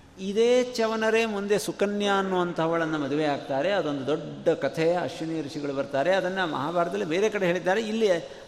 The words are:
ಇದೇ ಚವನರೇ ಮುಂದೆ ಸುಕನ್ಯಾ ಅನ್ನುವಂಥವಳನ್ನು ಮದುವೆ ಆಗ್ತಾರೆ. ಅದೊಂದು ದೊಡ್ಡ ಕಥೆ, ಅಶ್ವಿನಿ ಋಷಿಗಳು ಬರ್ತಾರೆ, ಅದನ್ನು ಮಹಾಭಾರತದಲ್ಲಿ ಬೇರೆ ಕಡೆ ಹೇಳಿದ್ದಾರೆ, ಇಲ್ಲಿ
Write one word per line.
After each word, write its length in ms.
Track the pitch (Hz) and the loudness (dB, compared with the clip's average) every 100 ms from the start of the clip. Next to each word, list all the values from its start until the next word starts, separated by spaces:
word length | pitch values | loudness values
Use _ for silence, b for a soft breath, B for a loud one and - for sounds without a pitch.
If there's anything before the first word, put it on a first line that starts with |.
| - - | -20 -10
ಇದೇ 440 | 190 202 233 247 | -2 2 4 4
ಚವನರೇ 600 | 247 247 220 220 220 220 | 2 0 0 2 2 2
ಮುಂದೆ 340 | 226 202 202 202 | 2 -2 0 0
ಸುಕನ್ಯಾ 600 | - - 202 208 202 196 | 0 0 0 0 2 2
ಅನ್ನುವಂಥವಳನ್ನು 800 | 190 180 175 170 165 170 160 156 | 2 0 0 0 0 0 0 -2
ಮದುವೆ 260 | 139 147 | -2 0
ಆಗ್ತಾರೆ. 480 | 156 139 - 135 165 | 0 -2 -2 0 0
ಅದೊಂದು 340 | 202 151 143 131 | 0 0 -2 -2
ದೊಡ್ಡ 420 | 156 156 143 175 | -2 -4 -4 0
ಕಥೆ, 480 | 160 139 - 160 175 | 0 0 0 2 2
ಅಶ್ವಿನಿ 460 | 143 - 160 160 | -2 -6 -6 -6
ಋಷಿಗಳು 300 | 143 147 143 | -6 -6 -4
ಬರ್ತಾರೆ, 420 | 139 127 135 151 | -4 -2 0 2
ಅದನ್ನು 320 | 190 180 190 175 | 2 0 -2 -2
ಮಹಾಭಾರತದಲ್ಲಿ 580 | 143 143 175 170 202 | -2 -2 0 0 -2
ಬೇರೆ 260 | 190 170 214 | -2 0 0
ಕಡೆ 160 | 208 180 | 2 0
ಹೇಳಿದ್ದಾರೆ, 360 | 180 170 202 | 2 2 0
ಇಲ್ಲಿ 280 | 220 220 208 170 - B | 0 2 2 2 -2 B